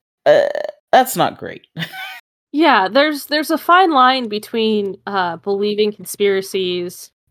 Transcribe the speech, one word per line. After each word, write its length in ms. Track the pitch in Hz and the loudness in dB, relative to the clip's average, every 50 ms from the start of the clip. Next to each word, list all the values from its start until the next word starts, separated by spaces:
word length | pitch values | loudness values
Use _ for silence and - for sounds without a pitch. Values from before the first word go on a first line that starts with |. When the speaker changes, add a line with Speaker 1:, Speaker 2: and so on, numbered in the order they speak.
| _ _ _ _ - | _ _ _ _ 2
Speaker 1:
uh, 220 | 143 151 120 - - - - - - - _ _ _ | 4 4 4 2 0 -2 -6 -8 -10 -12 _ _ _
that's 260 | - 262 247 254 - | 2 2 2 2 0
not 200 | 175 147 - - - | -2 -2 -2 -4 -8
great. 260 | - 85 - - _ _ _ | -12 -14 -14 -16 _ _ _
<laughs> 40 | 165 165 - 762 762 762 784 - - - _ _ _ _ _ | -12 -10 -10 -10 -12 -14 -14 -14 -18 -20 _ _ _ _ _
Speaker 2:
Yeah, 360 | - 294 330 294 240 208 190 | -2 2 2 4 4 2 2
there's, 400 | 185 214 277 294 311 294 269 - | 2 2 2 2 2 0 -6 -6
there's 240 | - 294 311 294 - | -4 -4 -2 -2 -2
a 80 | 320 - | -4 -2
fine 320 | - - 349 370 381 339 | 2 4 4 6 6 4
line 360 | 302 254 254 254 262 262 240 | 4 4 4 4 2 0 -4
between, 720 | 208 208 208 208 - - 226 220 220 214 208 202 196 185 - - | -6 -6 -8 -8 -6 -4 -2 0 0 0 0 -2 -4 -8 -10 -10
uh, 320 | 202 202 190 180 175 165 | -6 -4 -2 -2 -4 -6
believing 540 | 165 - 202 196 196 208 208 208 208 214 208 208 | -6 -6 -4 -2 -2 -2 -2 0 0 -2 -2 -4
conspiracies 1200 | - 180 - - - 202 202 196 190 190 - - 190 185 180 180 180 175 180 - - - - _ _ _ _ | -6 -12 -12 -4 -2 0 0 0 0 -2 -4 -6 -4 -4 -4 -4 -6 -6 -8 -12 -16 -20 -20 _ _ _ _